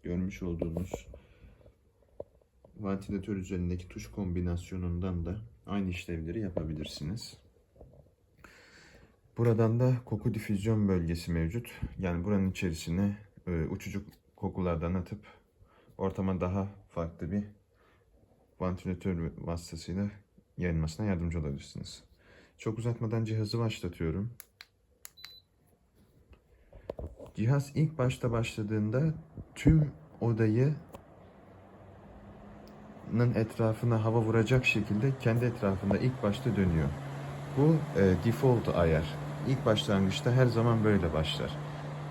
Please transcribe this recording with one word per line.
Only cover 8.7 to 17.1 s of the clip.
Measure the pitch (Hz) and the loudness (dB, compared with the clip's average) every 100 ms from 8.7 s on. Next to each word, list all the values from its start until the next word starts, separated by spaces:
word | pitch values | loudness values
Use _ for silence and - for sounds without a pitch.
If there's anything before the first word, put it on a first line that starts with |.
| - - - - _ _ - | -20 -20 -20 -20 _ _ 0
Buradan | 117 113 113 117 | 4 4 4 4
da | 127 123 - | 4 2 0
koku | 107 117 | -2 0
difüzyon | 107 - 98 110 110 101 | -2 -2 0 2 2 4
bölgesi | 92 82 82 - | 2 2 -2 -2
mevcut. | 82 82 120 - - - - | 0 0 -2 -8 -8 -8 -4
Yani | 92 85 | -2 -2
buranın | 92 101 95 | 0 2 2
içerisine, | 92 92 80 82 87 101 101 - - 90 | 0 -4 -4 -2 0 0 -2 -10 -12 -4
e, | 82 78 | -2 -2
uçucu | 98 101 98 - - _ - | -4 -6 -8 -10 -16 _ -10
kokulardan | 95 - 90 82 82 | -6 -2 -2 0 0
atıp | 92 82 104 - - _ _ - _ - - | -2 -4 -10 -14 -20 _ _ -20 _ -20 -4
ortama | 95 101 95 90 | -4 0 0 0
daha | 90 98 98 - - | 0 0 -2 -8 -10
farklı | 85 85 | -6 -6